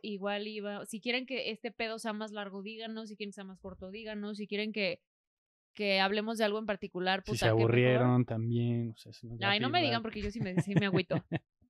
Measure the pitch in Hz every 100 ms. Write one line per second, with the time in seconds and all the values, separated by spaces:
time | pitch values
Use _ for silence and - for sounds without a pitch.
0 | 220 202 202 202 214 214 202 202 - 220
1 | 240 240 254 254 - 220 240 - 226 220
2 | 226 214 214 208 202 196 196 220 226 220
3 | 220 208 208 202 190 185 190 185 185 208
4 | 220 214 208 214 208 208 214 214 190 -
5 | _ _ _ _ _ _ _ - 202 190
6 | 190 214 214 226 214 214 220 196 196 180
7 | 185 190 - 117 175 113 113 120 123 127
8 | 123 123 123 113 117 117 120 120 117 107
9 | 113 - 117 117 196 208 254 359 302 233
10 | 220 214 208 220 202 180 196 196 202 185
11 | 180 - - 170 - _